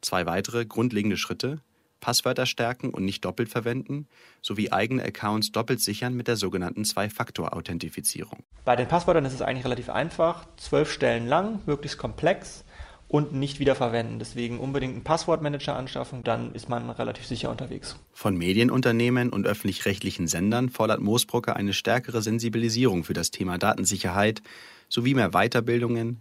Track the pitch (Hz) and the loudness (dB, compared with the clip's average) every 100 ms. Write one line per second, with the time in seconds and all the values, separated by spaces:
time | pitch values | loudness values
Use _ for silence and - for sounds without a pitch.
0 | - 90 85 87 98 117 113 110 123 107 | -2 0 0 0 0 -2 -2 0 2 2
1 | 104 92 - 110 127 151 _ _ _ _ | 0 0 -2 -4 -4 -6 _ _ _ _
2 | - 120 127 127 127 - 117 120 - - | -2 0 2 0 0 0 -2 -2 -6 -2
3 | 95 98 90 92 113 120 113 127 113 139 | -2 -2 -6 -2 -2 -2 -2 -4 -4 -8
4 | 147 _ - _ - 101 107 95 113 131 | -8 _ -20 _ -6 -2 0 2 2 0
5 | - - 107 107 107 - 110 117 - 104 | -2 -4 -2 0 0 -2 0 0 0 -2
6 | 123 123 120 113 95 90 90 - 107 - | -2 -2 -2 0 0 0 -2 -2 -4 -2
7 | 104 - - - 85 85 - 85 80 - | -4 -2 -6 -4 -4 -4 -6 -6 -6 -4
8 | 73 - - - - - - 120 127 170 | -4 -4 -10 -12 -18 -8 0 2 4 2
9 | 185 165 135 131 - 131 127 123 120 - | 4 4 2 -2 -2 -2 -2 -4 -2 -2
10 | 156 - 165 - - - - 143 151 - | -2 2 2 2 -10 -18 0 2 2 2
11 | 131 117 117 151 202 214 - 143 143 - | 2 2 2 2 2 -4 -2 -2 -4 -8
12 | 123 - 147 - - - - - - - | -8 0 0 0 -4 -18 -20 -18 -18 -18
13 | - 147 147 135 139 - 135 131 123 117 | 0 2 2 -2 -2 2 2 4 2 2
14 | 113 113 - 120 117 120 135 139 131 117 | -2 -4 -8 -6 -4 -4 -2 -2 -2 -6
15 | - 165 - 160 147 143 143 127 131 131 | 0 0 2 0 0 -4 -4 -4 -6 -6
16 | 127 127 117 117 117 110 - 120 120 117 | -6 -6 -2 -2 -2 -8 -4 -4 -4 -4
17 | 120 120 - 120 123 120 131 131 - - | -4 -4 -6 -4 -4 -4 -6 -8 -10 -16
18 | - - 107 92 85 98 120 131 127 113 | -20 -6 -2 0 2 4 4 4 4 4
19 | 120 127 123 104 98 104 101 95 - 98 | 4 4 2 2 0 0 -2 0 0 0
20 | 98 - 85 82 95 117 127 - 110 107 | -2 -2 -2 2 2 2 0 0 2 2
21 | 101 117 - 123 117 - 101 98 - 120 | 4 2 2 0 0 0 0 0 2 0
22 | 123 117 110 113 113 113 117 110 127 92 | 2 -2 0 0 0 0 0 4 4 4
23 | 80 82 85 - 92 90 101 - 90 95 | 0 -2 -2 -2 -4 0 2 2 2 0
24 | 95 92 104 110 - - - - _ - | 0 4 2 2 -8 -20 -20 -20 _ 0
25 | 120 135 98 90 110 123 117 120 117 117 | 2 4 4 4 4 4 2 2 2 0
26 | 113 120 | 0 -4